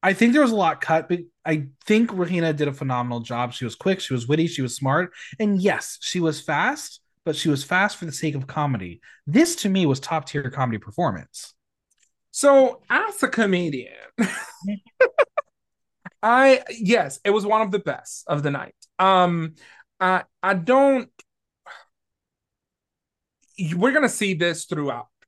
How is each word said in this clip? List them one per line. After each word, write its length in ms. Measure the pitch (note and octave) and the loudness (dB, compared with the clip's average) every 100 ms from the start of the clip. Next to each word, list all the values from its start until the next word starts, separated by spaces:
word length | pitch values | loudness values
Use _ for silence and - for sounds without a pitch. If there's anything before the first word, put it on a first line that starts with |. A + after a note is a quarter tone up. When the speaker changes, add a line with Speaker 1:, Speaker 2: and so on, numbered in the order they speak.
Speaker 1:
I 120 | F3 | 0
think 180 | F#3+ A#3 | 4 4
there 100 | C4+ | 6
was 100 | C4+ | 4
a 40 | A3 | 4
lot 240 | E3+ D3+ | 0 0
cut, 300 | - D#3+ D#3+ | 0 0 0
but 100 | F3 E3+ _ D#3 | -6 -6 _ -4
I 220 | D#3 C3+ _ - | -4 -4 _ 0
think 260 | G#3+ A#3 | 2 2
Regina 400 | F#3+ F3 F3+ E3 | 0 -2 0 0
did 140 | D3+ D3 | 0 -2
a 40 | |
phenomenal 460 | C3+ C#3 B2 B2 A#2+ | -2 -4 -2 -2 -6
job. 320 | A2+ A#2+ B2 | -6 -4 -4
She 120 | A#2+ A#2+ | -6 -10
was 100 | - | -4
quick, 240 | F#3+ F#3+ | -2 -2
she 140 | - | -2
was 120 | B2+ A#2 | -4 0
witty, 200 | D#3 E3 | 0 0
she 140 | D3+ | -2
was 120 | B2+ | -6
smart. 380 | - C3+ C#3+ F3+ - - - | -4 0 0 -2 -8 -20 -4
And 240 | G#3 G3 | 0 2
yes, 360 | F#3 - - - | 0 0 -6 -12
she 180 | - F3+ | -6 -2
was 180 | E3 D3+ | -2 -2
fast, 640 | - D3 G3+ D4 - - _ _ - | -4 -2 -2 -4 -10 -18 _ _ -6
but 100 | - | -2
she 140 | - | 0
was 140 | E3 - | -2 0
fast 320 | F3+ G3+ - | 0 0 -4
for 80 | E3+ | -12
the 60 | |
sake 220 | C#3 D#3+ C#3 | -6 -6 -6
of 120 | C3 | -6
comedy. 540 | - D3 B2 F2+ E2+ _ _ - | -4 -2 -2 -6 -14 _ _ 0
This, 300 | F3+ E4+ E4+ | 2 2 0
to 120 | G#3 | -2
me, 160 | F#3+ E3 | 2 2
was 140 | C3 | 0
top-tier 500 | - D#3+ - D3 C#3 | -2 -6 -6 -6 -6
comedy 280 | C#3+ C3 A2 | -4 -2 -4
performance. 760 | - - E3+ F2+ - - - _ _ _ _ _ _ _ _ | -8 -4 -2 -4 -12 -20 -20 _ _ _ _ _ _ _ _
Speaker 2:
So, 500 | - C#4 C#4 C4 - _ | 0 6 6 6 2 _
as 320 | C4 G#4+ G4 | -2 -2 -4
a 60 | C4 | -4
comedian, 680 | - G#3 F3+ F3 C#3 A#2 A#1 A1 - | 0 0 0 -2 -6 -12 -20 -20 -4
<laughs> 640 | G3+ - - - F#3+ G3+ _ _ B4+ - C5 - - _ _ _ _ _ - _ | -4 -4 -14 -12 -10 -10 _ _ 2 2 -2 -2 -10 _ _ _ _ _ -20 _
I, 400 | A3 B3 C4+ C4 - | 2 6 6 6 2
yes, 480 | A#3 G3 A3+ D3 - | -6 2 2 0 -4
it 60 | G3+ | 0
was 160 | G#3 G3+ | 2 2
one 160 | A3 | 0
of 100 | A3 | 2
the 80 | G3 | -2
best 440 | E3 C3+ - - - | -4 -8 -10 -18 -4
of 140 | D3 | -2
the 100 | C#3+ | -2
night. 240 | C#3 - _ _ - | -4 -8 _ _ 0
Um, 580 | F#3+ F#3 F3+ E3+ D#3+ D#3 - - _ _ | 4 4 4 0 -4 -10 -20 -20 _ _
I, 240 | F#3 F#3 - _ | 0 0 -4 _
I 120 | F#3 F#3+ | -2 -2
don't, 540 | E3 C4 C#4 C4 - _ - _ _ _ - - _ _ _ _ _ _ _ _ _ _ _ _ _ _ _ _ _ - E3+ F3 | 2 4 4 2 -4 _ -20 _ _ _ -20 -20 _ _ _ _ _ _ _ _ _ _ _ _ _ _ _ _ _ -6 -4 2
we're 160 | A#3 | 2
gonna 180 | C#4 C4 | 4 0
see 240 | - G3+ | 0 -2
this 320 | F3 E3+ E3 - | 0 0 -2 -6
throughout, 420 | D#3 C#3+ A#2+ - _ | -4 -4 -6 -12 _